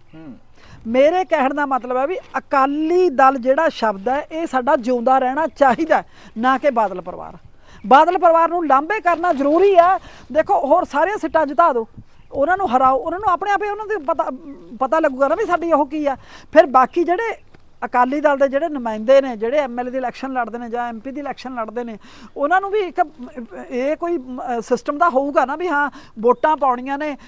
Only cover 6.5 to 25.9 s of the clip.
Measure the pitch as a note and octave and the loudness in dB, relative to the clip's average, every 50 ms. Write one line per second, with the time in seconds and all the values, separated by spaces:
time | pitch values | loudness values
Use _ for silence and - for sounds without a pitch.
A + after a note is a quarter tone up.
6.5 | C4+ - D4+ C#4+ A#3 A#3 G#3+ F#3 F#3 F3+ F3 F3+ E3+ E3 D#3+ D#3+ E3 - - - | 2 2 2 0 2 2 0 -2 -2 -8 -10 -12 -12 -12 -14 -16 -16 -20 -20 -20
7.5 | - - - - - - - F#3+ B3+ D4 D#4 F4 F4+ D#4+ F4 E4 E4 E4 E4 E4 | -20 -20 -20 -20 -18 -4 2 6 6 8 8 6 4 4 4 4 6 4 4 2
8.5 | E4+ F4+ E4 C#4 C4 C#4 D#4 E4+ G#4+ G#4+ - F4 E4+ D#4+ F4 F4+ D#4 B3+ C#4 C#4+ | 0 0 2 2 2 2 2 0 -4 -2 0 0 0 0 0 0 0 0 2 2
9.5 | D#4 F4 G4 G4+ F#4+ E4+ E4+ F#4 F#4+ E4 - - - - - - B3 D#4 D#4+ - | 4 4 4 6 6 6 6 6 4 0 -4 -10 -20 -20 -12 -4 -2 0 0 2
10.5 | G4+ E4+ D4 C4 D#4 F4+ D#4+ - - D4 E4 F#4+ G#4+ - - C#4 - D#4+ D4+ C#4 | 0 0 2 2 2 2 2 0 0 0 0 0 -2 -4 -4 -2 0 0 0 0
11.5 | D4 - E4+ D#4+ C4 A#3 A3 - - - - - - - - - - C#4 C#4+ E4 | 2 2 4 4 2 0 -4 -8 -12 -20 -20 -20 -20 -20 -18 -8 -4 -2 0 0
12.5 | F#4 G4 F#4+ A3+ A#3+ C4 C4 C4 C4+ B3+ D4+ D#4+ E4+ F#4+ A4 F#4+ F4 - - G4+ | 0 0 0 0 2 2 4 2 2 0 -2 -4 -6 -4 -2 -2 -2 -2 -2 -2
13.5 | G4+ - G#4 G4+ G#4 G#4+ G#4+ F#4+ G#4+ F4+ C#4 D#4+ E4 - D#4+ D#4 B3+ C4 - C#4+ | -2 -2 -2 -4 -6 -8 -6 -6 -8 -6 -4 -4 -4 -4 -4 -6 -8 -12 -14 -18
14.5 | A3 - - - A#3+ G#3+ C4 A#3 D#4 D#4+ D#4+ C#4+ B3+ B3+ C#4 C#4 E4 G#4 G#4+ E4 | -20 -20 -18 -12 -8 -6 -4 0 0 0 0 0 0 0 0 0 0 -2 -2 -2
15.5 | F4 D#4 E4+ E4+ D#4 C4+ D4+ B3+ D#4 D4+ D4 C#4 B3+ - - - - - - - | -2 -2 0 2 2 2 2 0 -4 -4 -4 -4 -4 -6 -10 -20 -20 -20 -8 0
16.5 | - D#4 F4+ C4+ A#3+ B3+ B3 - - F4 D#4 E4 F4+ G4+ A#4 A4 - - - - | 4 4 4 6 4 4 2 2 0 0 0 0 0 -2 -2 -4 -6 -8 -12 -20
17.5 | - - - - - - - - - B3 B3 B3+ C#4+ D4+ C#4 D4 C#4+ C4+ C#4 C4+ | -20 -20 -20 -20 -16 -12 -8 -2 0 0 0 0 0 0 2 2 2 2 0 0
18.5 | C4+ C#4 E4 E4 D4+ C4+ A#3 A3+ A3 G#3+ A3 B3+ C4+ C#4 C4+ C4 A#3+ G3+ A3+ A#3 | 0 -2 -2 -4 -4 -4 -6 -6 -6 -2 2 4 4 4 4 2 -4 -6 -4 -2
19.5 | C#4+ D4+ C#4 A#3+ A#3+ B3 B3 B3 B3 C4 B3+ A#3 - - C4 C4+ C4 B3+ A#3 G#3+ | 0 -2 -2 -2 -4 -6 -6 -6 -6 -6 -6 -6 -8 -8 -8 -6 -4 -4 -4 -6
20.5 | A3 A#3+ A#3+ A3+ A3+ A#3+ A#3+ A#3+ A3+ G#3+ A#3 C4+ B3+ D4 C#4 C4 - - - B3+ | -6 -10 -10 -8 -6 -6 -6 -8 -8 -10 -12 -12 -10 -10 -8 -10 -10 -10 -12 -12
21.5 | C4 A#3+ A3 A3 G#3+ A#3+ A#3+ A#3 G#3+ - - - - - A#3 - - - C#4 D4+ | -8 -8 -8 -8 -8 -10 -8 -10 -10 -14 -16 -20 -20 -20 -20 -14 -8 -4 -2 0
22.5 | F4+ F#4+ G4 G4 G4 A4 F#4 E4 - F4+ E4+ D4 - B3 B3 A#3 - B3+ A3+ - | 0 0 0 0 -2 -2 -2 -2 -2 -2 -2 -2 -4 -16 -18 -16 -14 -14 -16 -14
23.5 | F#4 B3+ B3 - C4+ A#3+ C4 D4 D#4 D4+ E4+ E4+ F4 C#4 B3+ B3+ B3 C4+ - B3+ | -14 -16 -12 -8 -4 -2 -2 -2 -2 -2 -4 -4 -4 -6 -6 -10 -12 -10 -8 -6
24.5 | A#3+ A#3 G#3+ - B3 A3+ - D4 D4 C#4+ F4 E4+ A#3+ C4+ C#4 D4 C#4 D#4+ C4 B3 | -6 -4 -4 -2 -4 -4 -4 -4 -2 0 0 2 2 0 0 0 0 0 0 0
25.5 | D4+ D#4 F4+ F4+ C#4+ C#4+ C#4+ C4 | -2 -4 -4 -2 0 0 -2 -2